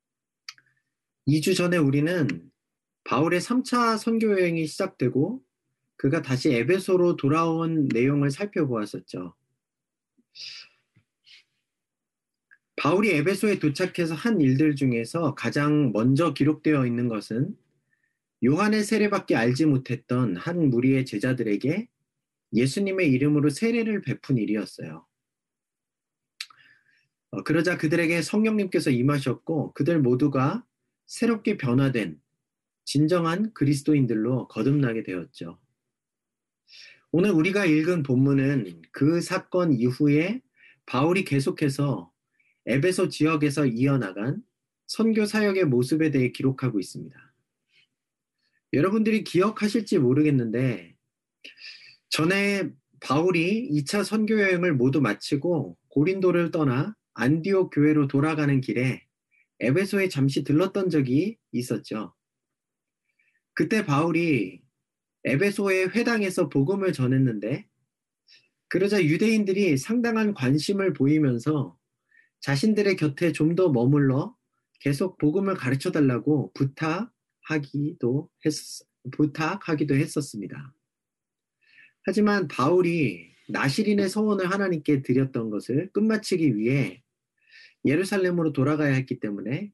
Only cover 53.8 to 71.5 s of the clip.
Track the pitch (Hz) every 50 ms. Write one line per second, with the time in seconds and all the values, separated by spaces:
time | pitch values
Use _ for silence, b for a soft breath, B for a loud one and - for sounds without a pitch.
53.8 | 139 - - 208 196 - 214 220 214 214 226 214 202 190 185 175 175 180 151 123
54.8 | 120 135 135 156 131 107 101 - - - 151 139 147 175 175 151 101 90 85 _
55.8 | _ _ - 139 151 180 190 196 185 180 175 175 170 160 - 165 151 135 120 131
56.8 | 165 214 214 _ _ _ _ - 113 131 156 165 160 196 196 190 180 - - 151
57.8 | 147 151 151 151 143 135 - 135 139 160 160 147 151 143 139 131 127 - 104 117
58.8 | 127 131 104 - _ _ _ _ _ _ _ _ _ _ _ _ 104 117 135 180
59.8 | 196 196 208 196 190 185 - 139 135 139 135 160 139 - 143 156 185 190 - 202
60.8 | 185 180 156 151 135 120 127 147 180 214 226 - _ _ - 120 123 - 117 107
61.8 | - - 104 110 104 87 _ _ _ _ _ _ _ _ _ _ _ _ _ _
62.8 | _ _ _ _ _ _ _ _ _ _ _ _ _ _ _ - 170 165 220 220
63.8 | 196 147 139 139 160 170 160 165 170 165 147 120 98 90 - - _ _ _ _
64.8 | _ _ _ _ _ _ _ _ _ - 131 143 196 202 202 - 202 196 190 185
65.8 | 185 185 185 226 233 247 226 220 202 190 185 190 175 139 - 143 139 147 202 196
66.8 | 196 185 160 135 127 123 131 131 135 127 113 101 101 110 143 202 - _ _ _
67.8 | _ _ _ _ _ _ _ _ _ b b b b b b _ _ _ - 175
68.8 | 190 202 208 202 175 147 160 170 214 220 220 220 202 196 185 196 202 180 143 131
69.8 | - - 226 247 233 233 226 220 220 208 202 - 127 123 139 151 147 - 202 196
70.8 | 190 185 147 - 135 139 151 156 151 135 120 117 117 147